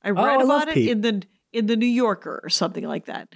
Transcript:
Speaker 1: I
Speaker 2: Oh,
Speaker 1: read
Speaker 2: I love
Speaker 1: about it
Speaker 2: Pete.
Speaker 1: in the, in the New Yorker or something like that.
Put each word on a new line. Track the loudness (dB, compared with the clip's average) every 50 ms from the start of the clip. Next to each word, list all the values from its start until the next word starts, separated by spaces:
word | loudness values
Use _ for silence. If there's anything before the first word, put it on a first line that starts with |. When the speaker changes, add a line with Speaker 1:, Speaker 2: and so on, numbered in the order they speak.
Speaker 1:
I | -6 -2
Speaker 2:
Oh, | 0
Speaker 1:
read | 2 2 4 4 4
Speaker 2:
I | 4
love | 4 4 2
Speaker 1:
about | 0 0
it | 0
Speaker 2:
Pete. | 2 2 2
Speaker 1:
in | 2 0
the, | 0 0 -2 -2 -6 -10 _ _ _ _
in | -4 -2 0
the | 0 0
New | 2 2 2 2 2 2
Yorker | 2 0 -2 -6 -10 -12 -10
or | -6 -6
something | -2 -2 -2 -2 -2 -6 -8
like | -6 -6 -8 -8
that. | -10 -12 -12 -12 -12 -14